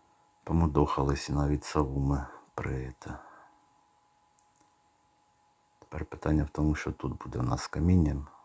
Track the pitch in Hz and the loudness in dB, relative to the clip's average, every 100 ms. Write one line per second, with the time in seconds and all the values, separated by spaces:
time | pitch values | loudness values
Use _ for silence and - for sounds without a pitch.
0 | _ _ _ _ - 82 82 71 73 - | _ _ _ _ 0 4 4 4 2 2
1 | 69 71 - 71 71 71 - 78 69 67 | 0 0 -2 0 0 0 -2 -2 0 0
2 | 67 69 65 - _ - 65 65 64 - | 0 0 -4 -14 _ -8 -6 -6 -8 -12
3 | - - - - - _ _ _ _ _ | -14 -14 -16 -20 -20 _ _ _ _ _
4 | _ _ _ _ _ _ _ _ _ _ | _ _ _ _ _ _ _ _ _ _
5 | _ _ _ _ _ _ _ _ - 76 | _ _ _ _ _ _ _ _ -14 -10
6 | 78 - 78 76 73 - 76 73 - - | -10 -6 0 2 0 0 0 0 -4 -6
7 | 69 - 64 62 62 - - 76 82 90 | -6 -6 -8 -4 -2 -2 -4 0 4 6
8 | 73 71 69 - | 4 0 -8 -16